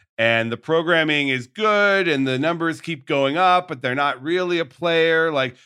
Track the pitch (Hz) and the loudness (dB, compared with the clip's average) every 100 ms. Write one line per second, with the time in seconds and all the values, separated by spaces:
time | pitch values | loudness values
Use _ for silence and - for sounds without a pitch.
0 | _ - 113 117 113 117 - 165 165 165 | _ -2 0 2 0 -4 -2 -2 2 2
1 | 156 147 139 131 120 - 214 208 202 196 | 2 0 0 -4 -6 -4 0 2 2 2
2 | 170 143 135 131 156 170 165 135 - 151 | 0 0 0 0 -2 -2 -4 -6 -8 -10
3 | - 143 135 156 185 180 180 143 123 135 | -4 0 0 2 2 2 0 -6 -4 -2
4 | 143 131 143 180 180 170 131 - 170 165 | -2 -2 -4 -4 -2 -2 -4 -4 0 2
5 | 165 160 165 143 131 - | 2 2 0 0 -2 -6